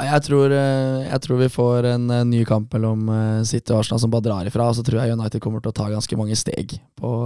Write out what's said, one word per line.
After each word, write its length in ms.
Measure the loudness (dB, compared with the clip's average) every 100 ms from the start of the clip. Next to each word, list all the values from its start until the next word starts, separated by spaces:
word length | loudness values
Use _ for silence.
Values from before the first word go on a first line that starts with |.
jeg 240 | 0 0 2
tror, 240 | 4 4
eh, 560 | 4 2 2 0 -2 -2
jeg 160 | -4
tror 180 | 0 2
vi 100 | 2
får 380 | 2 2 2 2
en, 180 | 0 0
eh, 160 | 2 2
ny 160 | 2
kamp 300 | 2 0 0
mellom, 320 | -2 0 0 0
eh, 340 | 0 0 0
City 280 | 0 -2 0
og 80 | 0
Arsenal 220 | 0 0
som 80 | 0
bare 160 | 0 0
drar 200 | -2 -4
ifra, 220 | -2 0
og 80 | 0
så 80 | 0
tror 160 | 0
jeg 140 | 0 -2
United 240 | -4 -4
kommer 200 | -4 -6
til 100 | -4
å 40 | -4
ta 120 | -4
ganske 280 | -4 -4 -4
mange 180 | -2 -2
steg 400 | -4 -6 -6 -10 -16 -10
på, 120 | -4 -2